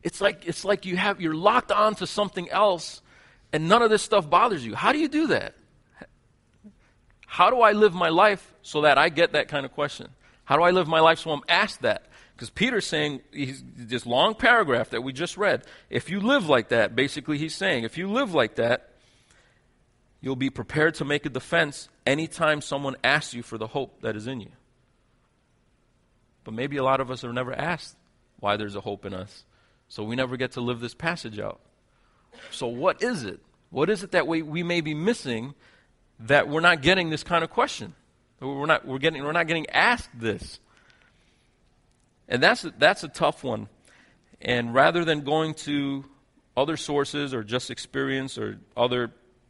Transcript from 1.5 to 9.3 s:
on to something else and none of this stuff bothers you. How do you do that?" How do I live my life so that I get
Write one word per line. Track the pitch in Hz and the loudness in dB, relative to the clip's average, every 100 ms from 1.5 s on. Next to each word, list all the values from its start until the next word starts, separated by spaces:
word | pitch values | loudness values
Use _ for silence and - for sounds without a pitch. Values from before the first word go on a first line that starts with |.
| 247 - | 4 2
on | 202 214 214 | 2 2 0
to | 185 | -6
something | - 208 - 175 | -2 -2 -4 -4
else | 180 208 170 - - _ - _ _ - | 2 2 2 -6 -16 _ -20 _ _ -6
and | 151 160 | -2 4
none | 226 | 4
of | 233 | 6
this | 208 | 4
stuff | - 208 151 | 2 0 4
bothers | 175 233 175 | 4 4 0
you. | 117 101 | -6 -2
How | 202 | 0
do | 294 | 2
you | 311 | 0
do | 294 311 | 0 0
that?" | 131 104 - _ _ _ - - _ _ _ _ _ 208 _ _ _ _ _ - | 0 -2 -14 _ _ _ -20 -20 _ _ _ _ _ -20 _ _ _ _ _ -10
How | - 180 | 2 4
do | 254 | 6
I | 220 | 6
live | 208 214 | 8 4
my | 175 170 | 4 2
life | 165 208 196 - _ | 6 6 4 -6 _
so | - 151 | -6 2
that | 151 135 | 6 6
I | 165 | 6
get | 147 170 | 4 2